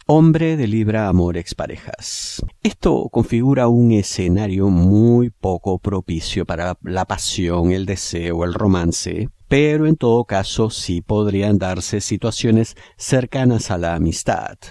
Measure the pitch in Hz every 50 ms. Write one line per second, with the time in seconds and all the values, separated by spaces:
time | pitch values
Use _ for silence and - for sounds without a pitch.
0 | _ - 151 160 160 160 156 160 165 160 160 151 127 104 107 113 107 107 107 110
1 | 107 98 90 90 87 87 85 85 85 - - - 80 - - - - - - -
2 | - - - - - - - - - - - _ - 214 - - - 180 143 127
3 | - - - 120 113 - 120 117 123 135 139 131 120 120 120 120 120 117 113 104
4 | 95 - - - 92 87 90 101 107 101 92 95 98 101 92 87 87 95 101 104
5 | 113 117 120 120 123 120 - _ - 95 90 87 - 98 92 90 - 101 98 92
6 | - - 85 82 - - - 98 85 - 87 82 87 90 87 - - - 92 92
7 | 90 - 101 - - - - - 92 85 87 87 85 90 92 95 95 95 98 92
8 | - - - 85 85 87 85 85 87 87 87 - 107 98 92 87 85 85 82 -
9 | - 92 85 85 110 135 - _ _ - 135 139 151 151 151 156 156 156 156 -
10 | 127 117 117 120 120 - 104 95 98 - - - 110 110 - - - - 87 87
11 | - - 107 104 104 104 98 98 101 104 107 95 95 92 92 92 - - - 101
12 | - - 110 95 - 113 - - - 117 110 113 113 - - - - - _ -
13 | - - 143 127 123 - - 131 131 123 120 113 - - 101 87 85 85 85 85
14 | - 82 85 - - - 104 - 53 - - - - -